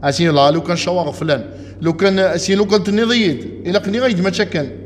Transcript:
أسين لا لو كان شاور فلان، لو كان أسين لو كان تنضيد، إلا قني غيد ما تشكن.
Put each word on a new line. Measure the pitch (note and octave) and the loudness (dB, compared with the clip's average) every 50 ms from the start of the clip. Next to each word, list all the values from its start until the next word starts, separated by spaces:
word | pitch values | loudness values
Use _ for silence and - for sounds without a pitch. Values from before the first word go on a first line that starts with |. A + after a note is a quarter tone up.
| - | 0
أسين | D3 C#3 D#3 E3+ E3+ D3+ | 0 0 2 2 4 4
لا | C#3+ C#3 D3 | 6 6 4
لو | D3 E3+ - | 4 2 0
كان | - F3 | -2 -4
شاور | E3 - F3+ F3+ F3+ E3 D3 | -2 -2 -2 0 0 -2 -2
فلان، | - - E3 D#3 D3 B2+ - - - - - - - - | -4 -6 -2 0 0 -2 -2 -10 -14 -16 -16 -16 -14 -4
لو | E3 E3 E3 | -2 -2 0
كان | E3 G3 G3 F#3+ F#3+ | 2 2 2 4 4
أسين | F#3+ F#3 D#3+ F3 E3+ - G3 | 2 2 2 0 0 0 2
لو | G3 G#3 | 2 2
كان | G3 G#3+ G#3 F3 | 2 2 2 2
تنضيد، | F#3+ G3+ G#3+ A3+ A3+ A#3+ A#3+ A3 F3 C#3 A#2 - - - - - | 2 0 2 2 2 2 2 2 2 0 -2 -8 -12 -14 -10 -6
إلا | F3 F#3 G#3 | -2 -2 -2
قني | - F#3+ G3+ A#3+ | -2 -2 -2 0
غيد | B3+ B3+ A3+ E3+ | 0 0 0 0
ما | F3+ G3 | -2 -2
تشكن. | - - G#3 - - D#3+ C#3+ B2 - - - | 0 -2 -4 -2 -2 -6 -6 -6 -8 -14 -16